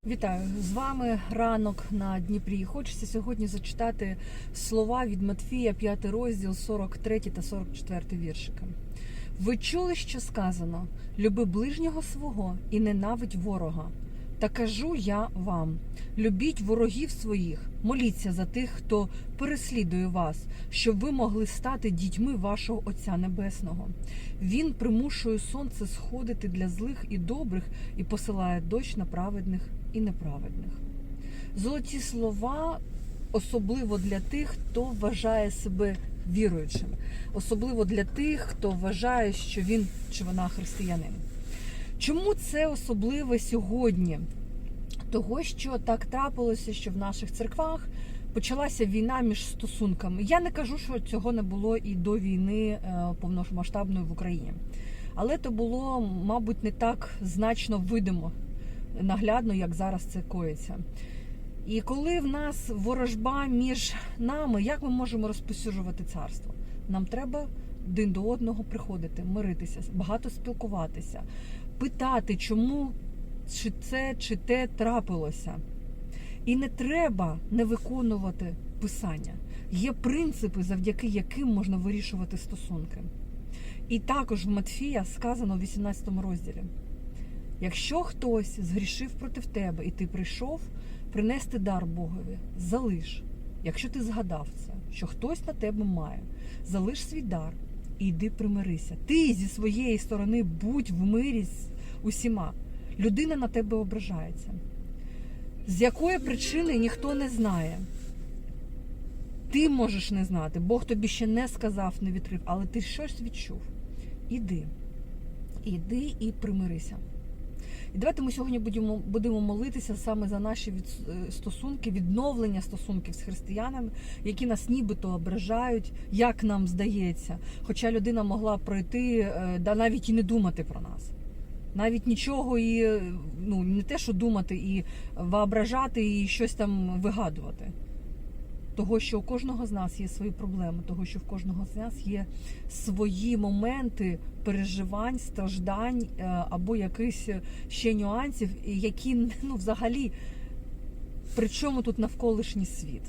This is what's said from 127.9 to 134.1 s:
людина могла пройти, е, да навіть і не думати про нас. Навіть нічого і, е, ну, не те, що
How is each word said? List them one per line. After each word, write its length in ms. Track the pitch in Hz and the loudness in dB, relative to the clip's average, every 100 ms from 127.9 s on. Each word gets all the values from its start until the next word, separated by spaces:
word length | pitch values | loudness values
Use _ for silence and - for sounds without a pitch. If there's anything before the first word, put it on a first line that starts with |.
людина 320 | 226 202 226 | 2 2 2
могла 360 | 208 196 214 202 | 2 2 2 0
пройти, 600 | - 196 180 240 247 233 | 0 -2 0 0 4 4
е, 400 | 202 170 185 180 | 4 2 0 2
да 160 | 180 | 4
навіть 340 | 208 226 247 - | 6 6 4 4
і 40 | |
не 100 | 226 | 4
думати 420 | 190 226 190 170 | 6 6 4 2
про 160 | 156 - | -4 -4
нас. 300 | - - - - - - - - - | -4 -6 -6 -6 -6 -8 -8 -6 -6
Навіть 320 | 190 220 233 - | 2 2 2 4
нічого 520 | 226 - 277 254 240 | 2 4 0 2 4
і, 240 | 226 226 | 4 6
е, 200 | 220 214 180 175 160 156 185 | 6 4 0 -4 -4 -4 0
ну, 160 | 196 | 2
не 200 | 180 196 | 4 4
те, 160 | 196 294 | 2 0
що 140 | - | 0